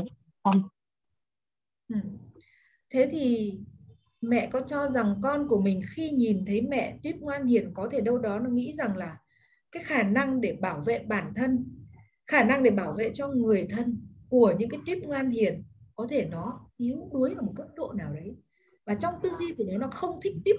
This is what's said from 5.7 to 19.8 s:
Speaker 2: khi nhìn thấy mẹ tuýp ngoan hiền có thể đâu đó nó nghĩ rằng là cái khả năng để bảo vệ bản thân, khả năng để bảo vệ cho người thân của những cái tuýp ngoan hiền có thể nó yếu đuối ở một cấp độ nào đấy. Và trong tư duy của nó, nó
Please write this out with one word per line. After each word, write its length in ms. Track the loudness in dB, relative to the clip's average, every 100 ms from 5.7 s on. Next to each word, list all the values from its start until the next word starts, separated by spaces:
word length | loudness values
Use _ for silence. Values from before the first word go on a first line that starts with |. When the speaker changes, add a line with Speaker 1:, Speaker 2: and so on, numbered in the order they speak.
| 2 -2
Speaker 2:
khi 160 | -6 -2
nhìn 340 | 2 4 2 2
thấy 140 | 0
mẹ 380 | 0 0 -2 -4
tuýp 140 | -8 -6
ngoan 260 | -6 -2 4
hiền 240 | 4 2
có 140 | -6 -4
thể 80 | -2
đâu 180 | 0 0
đó 200 | 0 -2
nó 120 | -2
nghĩ 240 | -2 -2 -4
rằng 180 | -4 -4
là 220 | -6 -12 _ _ _ _ _
cái 100 | -12
khả 200 | -4 0
năng 380 | 2 2 2 0
để 180 | -2 -2
bảo 200 | -4 -4 -2
vệ 120 | -2
bản 340 | -2 -4 -4 -2
thân, 420 | 0 0 -2 -12 -18 -20 -20 _ 0
khả 180 | 4
năng 180 | 4 6
để 80 | 4
bảo 220 | 4 0
vệ 180 | -2 -4
cho 140 | -4 -2
người 380 | 0 4 2 2
thân 360 | -2 -2 -4 -8 -18 2
của 260 | 6 8 6
những 100 | 2
cái 120 | -4 -4
tuýp 120 | -4 -2
ngoan 240 | -2 0
hiền 340 | 2 2 0 -8 -20 -16 -8
có 100 | -2
thể 180 | -2 -2
nó 400 | -4 -8 -10 -14 -6
yếu 320 | -4 -4 -4
đuối 220 | 0 0
ở 80 | 0
một 100 | -4 -6
cấp 100 | -12 -8
độ 160 | -6
nào 200 | -6 -6
đấy. 240 | -8 -10 -14 _ _ _ _ -6
Và 80 |
trong 200 | -4 -4 -2
tư 80 | -4 -4
duy 160 | -6 -4
của 60 | -4
nó, 120 |
nó 100 | -4